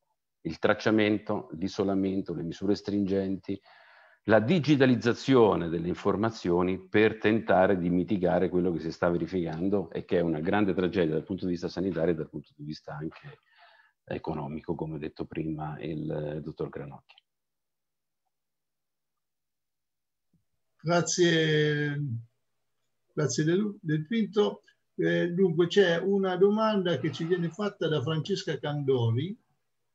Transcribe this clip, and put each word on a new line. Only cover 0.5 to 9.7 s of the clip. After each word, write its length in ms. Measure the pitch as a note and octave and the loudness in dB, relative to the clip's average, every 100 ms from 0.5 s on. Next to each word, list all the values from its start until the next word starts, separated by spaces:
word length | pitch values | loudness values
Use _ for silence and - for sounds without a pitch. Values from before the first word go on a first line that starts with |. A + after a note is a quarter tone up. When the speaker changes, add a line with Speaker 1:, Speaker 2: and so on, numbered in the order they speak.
| D#2+ | -2
Speaker 1:
tracciamento, 920 | G#2 G#2 A2+ A2 G#2+ G#2 - G#2 - | -2 0 2 4 4 0 -2 -6 -6
l'isolamento, 800 | D#2+ G2 - G2 G2 F#2+ F#2+ F#2 | -8 -6 -2 -2 0 0 -2 -4
le 100 | D#2+ | -6
misure 320 | E2 - G2 G2 | -8 -6 -2 -2
stringenti, 840 | - G2+ F#2+ G2 F#2+ F#2+ - F#2+ _ - - - _ _ - | -2 -2 0 0 -2 -6 -8 -10 _ -20 -20 -20 _ _ 4
la 120 | A2 | 4
digitalizzazione 1300 | A2+ F3+ B2+ C#3+ C3 A#2 A#2 A2 - C3 G#2+ E2+ E2+ | 4 2 4 6 6 4 2 0 4 6 6 4 0
delle 200 | E2+ F2 | -2 -2
informazioni 920 | F2 G2+ F#2+ A2+ A#2 F#2 F2 F#2 F#2 | -2 0 0 0 -2 0 2 2 -2
per 380 | - G#2 A2 G#2+ | 0 4 4 4
tentare 600 | G#2+ A2+ - F#2 F#2+ F#2+ | 2 2 4 4 4 4
di 120 | F2 | 2
mitigare 600 | F2+ E2+ G#2 F2 F2 F2+ | 0 0 0 2 2 2
quello 220 | F2+ F2+ | 0 0
che 80 | D#2+ | -2
si 120 | D#2+ | -6
sta 180 | - F2+ | -2 0
verificando 800 | E2+ E2 F#2 E2 D#2+ F#2+ | 0 -2 -4 -4 -4 -2